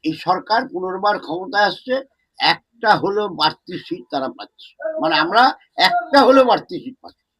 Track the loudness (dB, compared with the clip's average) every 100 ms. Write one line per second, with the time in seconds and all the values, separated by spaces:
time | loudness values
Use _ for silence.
0 | -6 -6 -2 -4 0 -2 -2 -8 -8 -4
1 | -2 -2 -6 -10 -4 0 0 -2 -6 -6
2 | -6 _ _ _ -2 -2 _ _ 0 2
3 | 0 -4 -6 -2 -2 -2 -14 -14 -10 -12
4 | -8 -6 -6 -10 -20 _ -20 _ -10 -4
5 | -2 0 2 4 2 0 _ -2 0 0
6 | 2 4 6 6 6 2 -2 -12 -12 -18
7 | -20 _ _